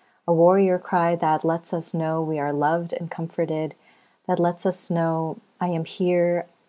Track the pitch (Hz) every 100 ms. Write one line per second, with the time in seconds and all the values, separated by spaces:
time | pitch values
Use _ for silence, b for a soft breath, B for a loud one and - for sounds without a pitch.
0 | b b - 165 170 190 190 180 - 180
1 | 170 170 160 156 165 165 - 170 160 170
2 | 160 160 156 156 143 147 147 170 170 -
3 | 165 - 165 - 160 156 156 - b b
4 | b b - 180 175 175 190 180 - 170
5 | 165 160 160 - - _ 180 165 160 -
6 | 180 175 175 175 170 _